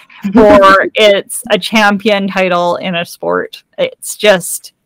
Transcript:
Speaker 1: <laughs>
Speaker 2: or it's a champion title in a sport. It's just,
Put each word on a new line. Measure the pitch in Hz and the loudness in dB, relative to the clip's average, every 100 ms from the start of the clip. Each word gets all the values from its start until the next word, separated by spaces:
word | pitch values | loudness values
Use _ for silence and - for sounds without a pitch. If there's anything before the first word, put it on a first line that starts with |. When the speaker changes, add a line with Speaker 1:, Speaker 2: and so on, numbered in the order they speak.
| _ - | _ -10
Speaker 1:
<laughs> | 202 202 | -2 2
Speaker 2:
or | 208 202 190 196 - - | 4 6 6 4 0 0
it's | 214 196 - - - | 2 2 -4 -12 -4
a | 214 | -4
champion | - 226 208 202 220 196 190 | -2 0 0 0 -2 -2 -2
title | 190 185 175 175 - | -2 -2 0 -2 -4
in | 185 170 | -6 -8
a | 175 | -8
sport. | - 165 175 - - _ - | -8 -4 -4 -6 -14 _ -6
It's | - - - - | -6 -8 -16 -4
just, | 214 185 - - - _ | 0 0 -2 -12 -14 _